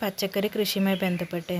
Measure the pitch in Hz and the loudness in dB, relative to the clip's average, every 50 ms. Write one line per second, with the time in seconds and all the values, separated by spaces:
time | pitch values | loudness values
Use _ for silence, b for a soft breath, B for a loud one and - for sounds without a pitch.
0 | 220 202 196 - 208 190 - 202 196 208 - 214 208 196 - 202 196 196 190 180 | 0 -4 -2 -2 -2 -2 0 0 0 0 0 0 0 0 2 2 2 2 2 2
1 | 190 185 180 175 180 - - 170 165 - 180 175 | 2 0 0 0 -2 -4 -4 -6 -4 -2 -2 0